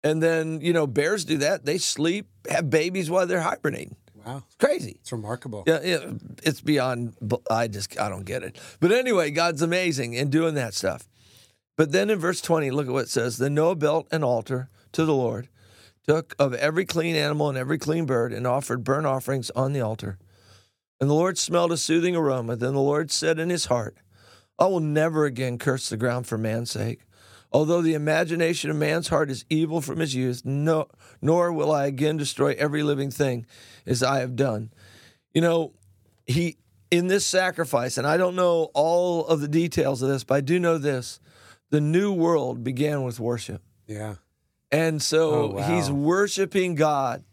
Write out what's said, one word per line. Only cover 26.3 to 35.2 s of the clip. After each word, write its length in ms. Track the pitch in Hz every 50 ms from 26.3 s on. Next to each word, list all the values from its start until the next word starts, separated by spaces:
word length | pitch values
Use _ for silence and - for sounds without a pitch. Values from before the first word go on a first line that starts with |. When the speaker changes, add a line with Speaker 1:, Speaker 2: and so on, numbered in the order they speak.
| 113
Speaker 1:
man's 340 | 107 113 110 110 117 120 -
sake. 300 | - 110 107 117 113 - _ _ _ _ - - - - _ _
Although 320 | - 139 156 151 170 175
the 120 | 170 160 160
imagination 760 | 151 147 156 156 160 175 156 165 165 165 165 175 147 - 147
of 60 | 156
man's 320 | 147 151 151 156 170 156
heart 240 | - 165 156 156 139
is 140 | 131 113 - _
evil 300 | 160 156 165 156 160 170
from 200 | 139 156 - 160
his 140 | 165 143 131
youth, 280 | 127 127 127 120 120 -
no, 440 | - 135 143 147 160 165 156 - _ - _ - - - _
nor 320 | - 143 165 175 175 175 170
will 180 | 156 147 147
I 140 | 156 143 139
again 320 | 143 139 127 147 151 156
destroy 360 | 156 147 131 - - 139 143 135
every 260 | - 147 151 143 151 151
living 260 | 147 143 135 139 139
thing 360 | 127 - 147 135 123 120 117 _ - - - - - - _
as 180 | - 127 117 127
I 160 | 127 139 135
have 160 | 123 127 123
done.'" 380 | 117 139 131 110 107 107 110 _ - - - - - - - _ _